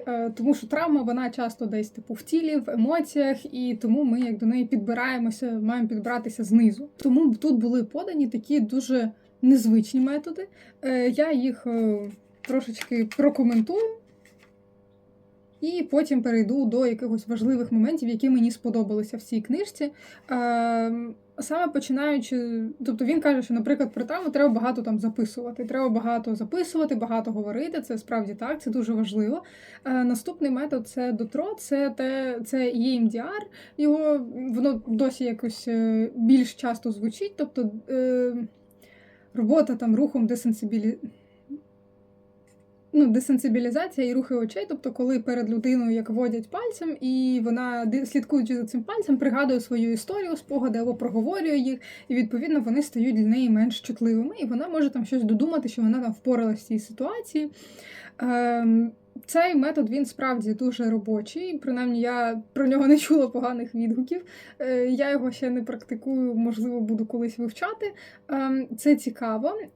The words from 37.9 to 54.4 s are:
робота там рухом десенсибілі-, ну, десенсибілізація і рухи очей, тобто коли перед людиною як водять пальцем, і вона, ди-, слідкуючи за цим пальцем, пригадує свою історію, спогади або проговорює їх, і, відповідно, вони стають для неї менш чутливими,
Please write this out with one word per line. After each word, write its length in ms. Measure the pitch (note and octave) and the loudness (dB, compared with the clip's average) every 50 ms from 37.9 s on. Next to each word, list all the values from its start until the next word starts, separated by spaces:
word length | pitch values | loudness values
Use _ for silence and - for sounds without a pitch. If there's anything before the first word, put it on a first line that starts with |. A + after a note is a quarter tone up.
| C4 B3+ B3+ B3+ B3+ B3+ B3 B3 A#3+ A#3+ A#3 - _ _ _ _ - _ - - - - - - - _ _ _ - | -2 0 0 2 2 2 0 0 -2 -4 -8 -10 _ _ _ _ -20 _ -20 -20 -20 -20 -20 -20 -20 _ _ _ -4
робота 400 | A#3+ A3 G#3+ C#4+ D#4+ D4+ D4 B3 | -2 2 4 4 4 4 2 0
там 220 | A3+ B3 A3+ A3 | -2 2 2 4
рухом 300 | G#3+ D4 D4 - C4 A3+ | 4 4 2 2 0 0
десенсибілі-, 680 | G#3+ A#3+ A#3+ - A#3+ A3 - A3+ G3+ A3 A3 G#3 A3 B3 - - - - _ _ _ _ _ _ - C#4 D4+ - _ _ _ _ _ _ _ _ _ _ _ _ _ _ _ _ _ _ _ _ _ _ _ _ _ - | 0 0 0 0 -2 -2 -2 -2 -4 -2 0 0 0 -2 -4 -8 -14 -16 _ _ _ _ _ _ -16 -16 -16 -16 _ _ _ _ _ _ _ _ _ _ _ _ _ _ _ _ _ _ _ _ _ _ _ _ _ 4
ну, 140 | D4+ D4 | 6 6
десенсибілізація 1000 | A#3+ A3 B3+ B3+ - C#4 B3+ - C4 A3 B3 A#3+ A#3+ A#3 D4+ F4+ F4+ - C#4 B3+ | 6 6 4 2 2 2 2 2 2 2 2 2 0 0 -2 -2 -2 -2 -2 0
і 80 | A#3+ B3 | 0 0
рухи 200 | C4 B3+ - C4 | 0 -2 0 0
очей, 320 | A#3+ A3+ A3 - F#4+ G4+ - | -2 -2 -2 -4 -6 -8 -6
тобто 240 | D#4 B3+ - C4 A3+ | -8 -6 -6 -6 -4
коли 280 | - B3 B3+ C4+ A#3+ | -2 0 0 0 0
перед 300 | A3 C4 A#3+ B3 A#3 G#3+ | -2 -2 -4 -2 -2 -2
людиною 400 | A#3 A3+ A3 B3+ B3+ B3+ A#3 A3+ | -2 0 0 2 2 2 2 0
як 200 | A3+ A3+ A3 A3 | 0 0 -2 -2
водять 400 | G#3+ A#3 B3 A#3+ A3 A#3 A3 - | -2 0 0 0 -2 -4 -6 -6
пальцем, 460 | - G4 A#4+ A#4 - - E4+ D#4+ D4 - | -8 -6 -6 -6 -6 -6 -6 -6 -6 -4
і 400 | C4 B3+ C4 C4 C4 B3+ B3+ B3 A3 | -2 -2 0 0 2 2 2 2 0
вона, 400 | A#3 A#3 B3 B3+ B3 A#3+ A#3+ A#3 | 0 0 -2 -2 -4 -4 -2 -2
ди-, 220 | A3 A3 C#4 C4+ | 0 0 -2 -2
слідкуючи 500 | - - C#4 A3 - D4+ C#4 A3+ A3 B3+ | 0 -2 -2 0 2 0 0 2 0 -2
за 80 | A#3+ A#3 | -4 -4
цим 180 | A3 - A#3+ A3 | -4 -4 -4 -4
пальцем, 340 | - A4 A#4 G4 - C#4 | -4 -4 -2 2 2 2
пригадує 440 | - - C4+ A3 C4+ C#4+ C4 C4 A#3+ | 4 4 2 2 2 2 2 2 0
свою 320 | A#3 - B3 A#3 A3+ A#3 A#3 | 0 -2 0 0 2 2 0
історію, 440 | A3 - - F#4+ G#4 F#4+ F4 D#4+ | -2 -2 -4 -6 -4 -4 -4 -6
спогади 420 | - - - C#4 C4+ B3 B3+ G#3+ A3+ | -6 -6 -4 -2 0 0 0 0 0
або 160 | A#3 B3 A#3 | -2 -2 -2
проговорює 600 | - B3 B3 F#3+ A3+ A3 C#4+ F#4+ G4 D#4+ D#4+ D4 | -2 -4 -2 0 0 0 0 0 -2 0 0 2
їх, 220 | C#4 B3 C4 C4 B3+ - - - - - - | 2 2 0 -2 -4 -8 -14 -20 -14 -8 -2
і, 60 | B3+ | 0
відповідно, 460 | B3 A#3 A3 - A#3 C#4+ D#4+ D#4 D4 | 0 0 0 -2 -4 -2 0 0 0
вони 220 | A3 A3+ A#3 C#4+ D4 | 2 2 0 0 0
стають 340 | - - A#3+ A3+ C4 A3+ | 0 0 0 2 2 4
для 100 | G#3+ G#3+ | 4 4
неї 240 | G#3+ A3+ B3+ B3+ A#3 | 4 4 4 4 4
менш 300 | A3 G#3+ A3+ B3 - - | 4 4 4 2 0 -2
чутливими, 540 | - - - - A#3 A#3 A3+ A3 A#3 D4+ G#4+ A4+ | -6 -6 -4 0 0 2 2 2 0 -2 -4 -6